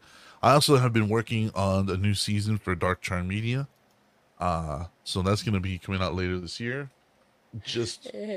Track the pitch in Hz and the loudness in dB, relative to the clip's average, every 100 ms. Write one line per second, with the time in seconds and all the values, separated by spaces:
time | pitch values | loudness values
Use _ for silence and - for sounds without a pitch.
0 | - - - - 110 143 139 139 127 113 | -8 -20 -20 0 6 6 6 6 6 4
1 | 104 113 110 113 110 - 98 95 98 92 | 2 0 0 -2 -2 0 2 2 2 0
2 | 101 101 - 101 104 107 - 87 92 92 | 0 0 0 0 0 -2 -2 -2 0 0
3 | - 90 90 101 113 127 143 _ _ _ | -2 -4 -2 -4 -2 -4 -6 _ _ _
4 | _ _ _ _ 87 82 80 73 87 - | _ _ _ _ -2 -2 -4 -6 -8 -12
5 | - 98 92 104 - 98 90 92 - 95 | -6 -2 2 2 2 0 -2 -6 -4 -2
6 | 92 90 90 90 85 - 117 135 139 - | -2 -2 -2 -4 -6 -10 -8 -8 -10 -18
7 | _ _ _ _ _ 113 - 117 113 - | _ _ _ _ _ -14 -6 -4 -4 -6
8 | - 208 214 | -14 -12 -8